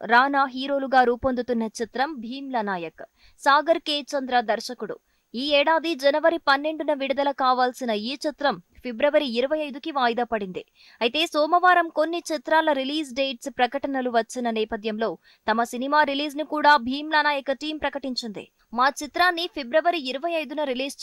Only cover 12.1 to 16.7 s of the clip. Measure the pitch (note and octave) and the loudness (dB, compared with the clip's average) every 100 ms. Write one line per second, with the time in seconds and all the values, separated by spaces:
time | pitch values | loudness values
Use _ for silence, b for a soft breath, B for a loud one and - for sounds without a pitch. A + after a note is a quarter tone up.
12.1 | F4 - D#4 E4+ D#4+ D#4+ C#4 C4 D#4 C#4+ | -2 -6 -6 2 2 4 0 -2 -4 -4
13.1 | B3 C4+ A#3+ C#4 - B3 C#4 C#4+ C4+ B3 | -4 -4 -6 -8 -2 -2 -2 -4 -4 0
14.1 | A#3 A3+ B3+ A#3+ A3 A3 A3+ A3 G#3+ A3 | 0 -2 -4 -4 -2 -4 -4 -6 -4 -4
15.1 | D#3+ b b - A3 A#3 A#3+ C4+ D4 C#4+ | -6 b b -2 0 -2 -4 2 2 2
16.1 | C#4 D4+ C#4 D4 D4+ D4 | 0 -4 -6 -6 4 6